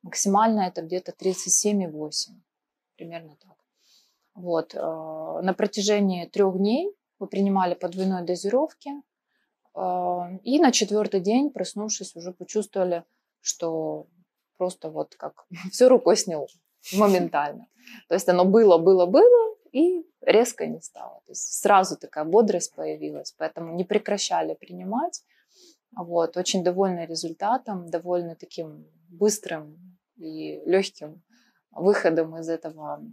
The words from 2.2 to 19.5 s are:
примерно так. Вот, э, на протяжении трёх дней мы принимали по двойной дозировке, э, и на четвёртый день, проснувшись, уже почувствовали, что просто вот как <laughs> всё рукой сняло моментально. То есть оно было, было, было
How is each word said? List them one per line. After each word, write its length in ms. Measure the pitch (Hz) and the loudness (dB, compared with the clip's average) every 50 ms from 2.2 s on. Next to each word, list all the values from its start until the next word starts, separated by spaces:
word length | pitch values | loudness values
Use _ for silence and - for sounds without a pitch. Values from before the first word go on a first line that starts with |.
| - - - _ _ _ _ _ _ _ _ _ _ _ _ | -8 -8 -12 _ _ _ _ _ _ _ _ _ _ _ _
примерно 400 | _ - 165 165 170 165 156 147 _ | _ -18 -16 -14 -16 -16 -18 _ _
так. 160 | _ 190 _ _ _ _ _ _ _ _ _ _ _ _ _ _ _ _ _ | _ _ _ _ _ _ _ _ _ _ _ _ _ _ _ _ _ _ _
Вот, 400 | 196 180 175 170 165 160 _ - | -14 -6 -4 -2 -4 -4 _ -8
э, 40 | - | -8
на 760 | - 165 160 160 160 160 156 156 160 160 165 170 180 190 185 | -6 -6 -6 -8 -10 -12 -12 -10 -10 -8 -8 -4 -2 -2 0
протяжении 720 | - 226 202 - - 196 208 208 208 202 190 185 175 170 | 0 -2 -4 -2 -4 0 0 2 2 2 0 0 -4 -8
трёх 300 | 165 - - 202 190 185 190 | -8 0 2 2 2 2 0
дней 360 | 196 208 233 277 349 403 403 _ _ _ _ _ | 0 0 0 0 -2 -4 -8 _ _ _ _ _
мы 60 | 202 | -12
принимали 480 | 190 - 196 196 196 196 196 185 180 175 | -8 -2 -2 0 2 2 2 2 0 -2
по 140 | - - 170 | -4 -6 -8
двойной 340 | 175 185 190 190 190 180 | -4 -2 -2 -2 -2 -2
дозировке, 680 | 175 170 180 175 - 196 214 254 311 311 _ _ - 285 285 285 _ _ _ _ _ _ _ _ _ _ _ _ _ _ _ | -2 -4 -4 -4 -2 0 0 0 0 0 _ _ -14 -14 -14 -14 _ _ _ _ _ _ _ _ _ _ _ _ _ _ _
э, 60 | - 185 185 180 180 180 180 180 180 175 175 185 185 _ | -6 -4 -4 -4 -2 -2 -4 -4 -4 -6 -10 -12 -12 _
и 140 | 240 262 311 | 0 2 4
на 120 | 349 262 | 4 4
четвёртый 480 | 240 - 220 196 202 214 214 202 - 196 | 4 2 -2 0 0 -2 -2 0 -2 -2
день, 300 | 175 202 220 254 285 294 | 0 2 2 2 2 0
проснувшись, 640 | - - 185 180 - 202 214 220 - - 190 185 - | -2 -6 -8 -8 -6 -10 -8 -8 -8 -10 -10 -14 -16
уже 160 | 165 170 180 | -14 -14 -14
почувствовали, 720 | 185 _ 180 - - 214 208 208 _ 196 185 180 175 170 170 _ _ _ _ _ _ _ | -14 _ -18 -6 -6 -6 -6 -4 _ -2 0 0 -2 -4 -6 _ _ _ _ _ _ _
что 680 | _ - - - 170 165 165 160 160 156 156 151 151 _ _ 175 _ _ _ _ _ _ _ _ | _ -8 -6 -6 -6 -6 -4 -4 -4 -6 -6 -8 -12 _ _ _ _ _ _ _ _ _ _ _
просто 300 | 180 185 185 _ - 160 | -4 -4 -4 _ -14 -10
вот 240 | 156 156 156 _ - | -8 -8 -8 _ -10
как 300 | _ - 151 _ - _ _ | _ -14 -14 _ -16 _ _
<laughs> 220 | 180 170 175 185 | -18 -14 -14 -12
всё 160 | - - 254 254 | 0 4 6 6
рукой 280 | 254 240 - - 220 | 6 6 6 4 2
сняло 300 | 208 - 190 170 151 143 - _ _ _ _ _ _ _ - | 2 2 -4 -6 -8 -8 -10 _ _ _ _ _ _ _ -6
моментально. 720 | 185 190 214 202 190 180 175 165 - 147 147 147 147 - - _ _ _ _ - - - _ _ | 0 4 4 6 4 4 2 0 -2 -2 -2 -2 -6 -12 -18 _ _ _ _ -20 -20 -20 _ _
То 60 | 170 | -2
есть 140 | 190 190 - | 0 2 4
оно 160 | 180 180 180 | 4 4 6
было, 340 | 190 196 226 226 202 175 165 | 6 8 8 8 8 8 8
было, 280 | 165 185 190 185 175 | 8 6 6 6 4
было 480 | 175 196 294 415 494 494 480 453 440 | 4 6 8 8 10 8 8 6 2